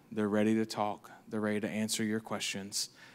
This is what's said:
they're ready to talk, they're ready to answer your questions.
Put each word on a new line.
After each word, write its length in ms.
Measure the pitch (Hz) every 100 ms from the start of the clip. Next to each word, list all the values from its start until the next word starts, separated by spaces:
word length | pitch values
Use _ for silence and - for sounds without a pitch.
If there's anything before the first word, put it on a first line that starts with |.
| -
they're 160 | 110 107
ready 280 | 104 107 110
to 100 | 110
talk, 460 | - 104 101 - - -
they're 100 | 110
ready 200 | 107 107
to 100 | 104
answer 340 | 104 110 -
your 160 | 110 110
questions. 720 | 110 104 - 101 98 - - - -